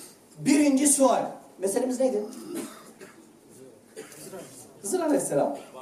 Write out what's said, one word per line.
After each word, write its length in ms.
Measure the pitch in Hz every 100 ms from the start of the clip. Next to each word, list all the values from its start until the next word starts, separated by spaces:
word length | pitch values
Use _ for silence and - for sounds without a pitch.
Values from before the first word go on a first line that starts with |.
| - - - -
Birinci 480 | 151 294 285 262 294
sual. 380 | 277 254 214 - - - -
Meselemiz 400 | 190 254 262 254
neydi? 240 | 262 208 214 - - - - - - - - - - - - - 131 - - - - - 170 185 143 - - -
Hızır 180 | 202 359
Aleyhisselam. 580 | 320 285 - 143 - - - 127